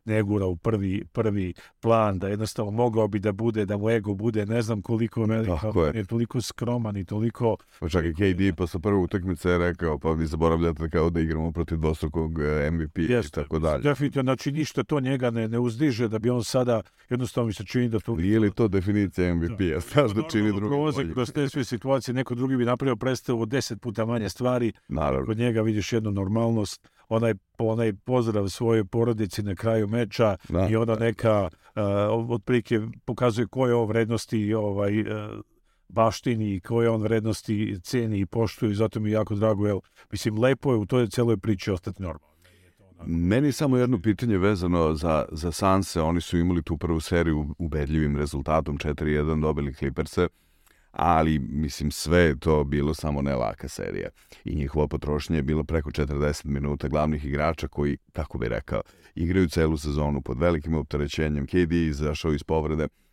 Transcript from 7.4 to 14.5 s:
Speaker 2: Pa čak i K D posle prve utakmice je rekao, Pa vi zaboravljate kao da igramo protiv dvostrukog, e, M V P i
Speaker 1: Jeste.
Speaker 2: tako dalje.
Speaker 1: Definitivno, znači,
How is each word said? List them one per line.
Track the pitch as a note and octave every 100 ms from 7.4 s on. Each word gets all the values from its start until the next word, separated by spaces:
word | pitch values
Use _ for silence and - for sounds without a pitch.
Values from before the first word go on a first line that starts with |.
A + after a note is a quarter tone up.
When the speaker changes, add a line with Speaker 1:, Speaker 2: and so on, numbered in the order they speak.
| A#2+ G2 _ -
Speaker 2:
Pa | E2+
čak | F2
i | E2
K | D#2+ G2+ F2
D | G2
posle | E2 F2+ F2+
prve | G#2 G2+
utakmice | F2 G#2 F2+ E2+ F2+
je | F2
rekao, | F2 E2 E2+ D2
Pa | D#2+
vi | D#2+ D#2+
zaboravljate | D#2+ E2 E2 E2+ D#2 E2
kao | E2+ D#2+
da | E2+
igramo | D#2+ D#2 E2
protiv | D#2+ D#2+ E2
dvostrukog, | D#2 D#2 D#2+ E2 D#2+ D#2+
e, | D2 D2+ D2
M | E2
V | D#2
P | -
i | E2
Speaker 1:
Jeste. | A#2+ D#2 -
Speaker 2:
tako | D2 D#2+
dalje. | D#2+ C#2+
Speaker 1:
Definitivno, | D3 C3+ C#3+ C#3
znači, | C3 C3 D3